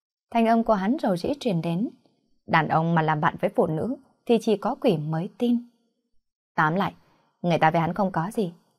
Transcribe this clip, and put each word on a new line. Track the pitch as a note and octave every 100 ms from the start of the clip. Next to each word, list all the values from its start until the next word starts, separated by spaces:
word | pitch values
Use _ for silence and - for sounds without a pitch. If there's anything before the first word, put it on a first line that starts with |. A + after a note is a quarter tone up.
| _ _ _
Thanh | A#3 A3+
âm | A3+
của | A3+
hắn | G#3 F#3+ D4+
rầu | A#3+ F3
rĩ | F3+ C#4+
truyền | A#3+ E3+
đến. | E3+ E3+ C4 - _ _ _ _ -
Đàn | - D#3
ông | D#3 E3 E3+
mà |
làm | D#3 D3+
bạn | D#3+ -
với | F#3+ -
phụ | F#3
nữ | D#3 G#3+ C#4 - _ -
thì | A#3
chỉ | A3+ G3+
có | G#3 C#4+
quỷ | C4 D#3+
mới | D3+ D#3+ G3 -
tin. | A#3+ A#3+ - _ _ _ _ _ _ _ _ -
Tóm | D#3 F3
lại, | F#3+ - _ _ _ _
người | F3 D#3
ta | D#3+
với | E3
hắn | D#3+
không | F3 F#3+
có | F3 E3+
gì. | A3+ F#3 - _